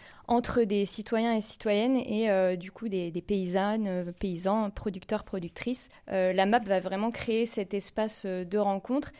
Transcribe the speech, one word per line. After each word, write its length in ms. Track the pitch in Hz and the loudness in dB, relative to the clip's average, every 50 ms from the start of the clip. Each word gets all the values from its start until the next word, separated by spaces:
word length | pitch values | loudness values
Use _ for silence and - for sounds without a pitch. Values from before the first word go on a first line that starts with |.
| - - - - - - | -18 -20 -20 -10 -2 0
entre 360 | 233 240 247 - - 247 233 | 0 2 2 2 2 2 2
des 200 | 190 208 202 196 | 4 2 0 0
citoyens 500 | 185 - - 208 - 233 220 226 233 233 | 0 -4 -6 -4 -2 0 0 2 2 2
et 60 | 220 | 0
citoyennes 560 | 208 - - - - 220 208 202 220 254 269 | 0 -4 -6 -4 0 2 2 4 4 4 2
et, 340 | 254 - - 208 214 226 220 | 2 0 0 0 0 2 4
euh, 260 | 196 190 185 185 185 | 4 4 4 2 2
du 140 | 175 180 190 | -2 -4 -10
coup 200 | - - 220 226 | -10 -8 -6 -4
des, 200 | 190 185 175 170 | -2 -2 -2 -4
des 120 | 160 175 | -4 -4
paysannes, 640 | - - 208 196 185 175 180 190 190 208 214 220 214 196 | -2 0 0 0 0 0 0 2 2 2 0 0 -2 -2
euh, 240 | 185 180 175 175 | -2 -2 -4 -6
paysans, 560 | 175 - - 196 175 165 180 190 208 220 214 202 | -6 -6 -4 -4 -4 -2 0 0 2 2 0 -2
producteurs, 560 | 208 - - 214 180 190 - - 214 208 - | -4 -6 -6 -6 -6 -6 -6 -4 -4 -4 -4
productrices. 640 | - - 190 170 170 - - - 240 254 - - - - - - - | -6 -8 -6 -6 -8 -10 -6 -4 -4 -4 -4 -6 -10 -14 -16 -8 -2
Euh, 240 | 196 190 185 185 185 | 0 2 2 4 4
l'amap 280 | 190 190 202 220 247 220 | 4 6 6 6 4 4
va 120 | 196 196 185 | 2 2 2
vraiment 320 | 180 190 190 196 214 233 | 0 0 -2 -2 -2 -2
créer 360 | 226 - - 247 220 220 233 | -2 -4 -2 0 0 2 0
cet 260 | 233 - 220 196 185 | 0 -2 -4 -4 -2
espace, 520 | - 196 190 - - - 214 214 214 - - | -4 -6 -6 -4 -2 -2 -2 -2 -4 -6 -6
euh, 180 | 196 185 185 185 | -4 -4 -4 -4
de 140 | 175 190 214 | -2 0 2
rencontre. 540 | 208 202 196 196 - - 247 285 294 - - - | 2 2 0 0 -2 -2 -2 -2 -2 -4 -10 -18